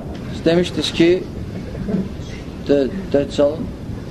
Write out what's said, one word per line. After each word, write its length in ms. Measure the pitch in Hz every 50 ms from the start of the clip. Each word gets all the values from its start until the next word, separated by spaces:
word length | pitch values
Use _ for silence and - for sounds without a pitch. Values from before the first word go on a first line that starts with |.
| - - - - - - - - -
demişdiniz 480 | 165 165 175 180 - - 160 147 -
ki, 180 | - - 170 170 180 180 - - - - - - - - - - - - - 202 - - - - - - - - - - - - - - - -
Də-, 200 | 143 143 135 120 101 95 95 -
Dəccalın 520 | - 143 143 139 - - 143 143 156 165 - - - - - - - - - -